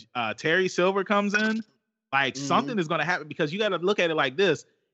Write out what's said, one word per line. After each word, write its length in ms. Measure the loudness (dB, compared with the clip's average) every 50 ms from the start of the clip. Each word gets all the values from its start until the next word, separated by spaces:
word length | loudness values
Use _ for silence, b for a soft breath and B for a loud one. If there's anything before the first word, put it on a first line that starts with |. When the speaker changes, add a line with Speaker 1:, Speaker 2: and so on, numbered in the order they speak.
| -14 _ -6
Speaker 1:
uh, 180 | -4 -4 -4 -4
Terry 340 | -4 -2 0 2 2 0
Silver 360 | 0 0 2 2 2 2 0 0
comes 320 | 0 0 0 2 0 0
in, 260 | 0 0 0 -2 -2 -6 _ _ _ _ _ _ _ _ _
like, 220 | 0 0 0 0 -2
Speaker 2:
Mm-hmm. 120 | -4 -2
Speaker 1:
something 320 | 0 2 2 2 0 -2 -2
is 80 | -2
gonna 180 | 0 0 0 0
happen, 220 | 0 -2 -4 -4
because 260 | -6 -4 -2 -2 -2 -2
you 60 | -2
gotta 180 | -2 -2 -2
look 220 | 0 0 0 2 2
at 100 | 0 0
it 60 | 2
like 200 | 2 0 0 2
this. 280 | 2 2 2 2 0 -4 _ _ _ _ _